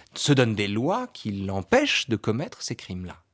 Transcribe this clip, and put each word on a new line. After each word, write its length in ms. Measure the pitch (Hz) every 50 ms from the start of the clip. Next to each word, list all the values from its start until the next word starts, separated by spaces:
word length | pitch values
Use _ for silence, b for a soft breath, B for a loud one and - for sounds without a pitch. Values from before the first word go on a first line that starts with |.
| B B _
se 180 | - - - 143
donne 220 | 131 123 117 107
des 140 | 101 104 101
lois 400 | 101 110 120 156 196 247 254 247 -
qui 200 | - - 107 101
l'empêchent 760 | 98 95 95 98 98 95 - - 254 196 180 - - - -
de 80 | 110
commettre 460 | 104 - 117 110 120 165 247 - - -
ces 140 | - 123
crimes-là. 400 | - - - 95 92 90 87 82 - _ _